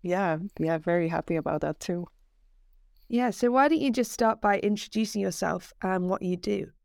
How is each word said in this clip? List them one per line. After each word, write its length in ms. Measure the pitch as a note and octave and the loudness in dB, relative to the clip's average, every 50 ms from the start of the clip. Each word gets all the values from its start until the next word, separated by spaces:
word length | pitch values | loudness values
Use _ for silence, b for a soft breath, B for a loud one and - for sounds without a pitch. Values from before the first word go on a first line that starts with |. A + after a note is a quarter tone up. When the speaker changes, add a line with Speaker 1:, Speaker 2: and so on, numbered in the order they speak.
Speaker 1:
Yeah, 360 | - F3 F3+ F#3 G3 F3 D#3+ D#3 F3+ G3+ _ - | -2 -2 0 0 2 0 0 -2 -4 -10 _ -4
yeah, 200 | D#3+ D#3+ E3 D#3+ | 0 0 0 0
very 300 | D#3 F#3 E3+ F3 E3+ E3 | 0 0 2 2 2 0
happy 280 | E3+ E3 - - E3+ | -2 -4 -2 -2 -2
about 240 | D#3+ D3+ - D#3 D3+ | -2 0 -2 -2 -2
that 180 | - D3+ D#3 _ | -2 -4 -4 _
too. 260 | - - F3+ F3 F3+ - _ _ _ _ _ _ _ _ _ _ _ _ _ _ _ _ _ _ _ - | -6 -6 -4 -4 -6 -10 _ _ _ _ _ _ _ _ _ _ _ _ _ _ _ _ _ _ _ -2
Speaker 2:
Yeah, 220 | A#3 A#3+ B3 B3 | 0 0 0 0
so 200 | G3 - - A#3+ | 0 2 2 4
why 180 | A#3+ C4 C#4 D4 | 6 6 6 6
don't 120 | D#4+ D#4+ | 4 2
you 120 | - C#4 | 2 0
just 180 | A3 B3+ A#3+ - | 2 2 0 -2
start 300 | - - A#3 A3 A3+ A3 | 0 2 2 2 2 2
by 180 | - G#3 G3+ - | 2 2 2 2
introducing 640 | - G#3 G#3 G3+ - - - A3 A3+ G#3 - G#3 | 2 0 0 -2 -4 -6 -2 -2 -2 -2 -2 -2
yourself 520 | G3 F#3+ F3 - F#3+ F3 E3+ F3+ - - - _ | -2 -2 -2 -2 -2 -2 -2 -4 -6 -12 -14 _
and 260 | - F#3 F#3 F#3 F3+ F3+ | -4 -2 0 0 0 0
what 140 | F#3 - | -2 -2
you 140 | - F3+ F3+ | -2 -2 -4
do? 340 | F3+ - G#3 G#3 G3 - - _ _ | -2 -2 -4 -2 -2 -4 -8 _ _